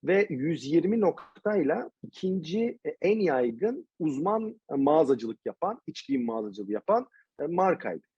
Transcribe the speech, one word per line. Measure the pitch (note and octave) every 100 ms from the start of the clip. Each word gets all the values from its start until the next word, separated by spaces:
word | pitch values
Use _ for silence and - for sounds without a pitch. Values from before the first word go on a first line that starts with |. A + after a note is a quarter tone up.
Ve | C#3 F#3+ G3+
yüz | C3+ C#3+ D3+ C3
yirmi | E3 F3+ A3+
noktayla | F#3+ - - - G#3 G#3 C#3 F#3 - _
ikinci, | - - F#3 F#3 D#3 G3+ A#3 - -
e, | -
en | F3 A3
yaygın | F#3 C3 B2 A#2 G#3+ C4 - _
uzman, | D#3 C3+ E3+ A3 A3 - _
e, | C#3
mağazacılık | C#3 D#3 C#3 B2+ A2+ G#2+ -
yapan, | - F3+ A#3+ -
iç | - -
giyim | C3+ A#2+
mağazacılığı | A2+ G#2+ G2 G2
yapan, | G#2 - A3 B3+ _ _ -
e, | D3
markaydı. | F3 F#3+ E3+ A2 E2 _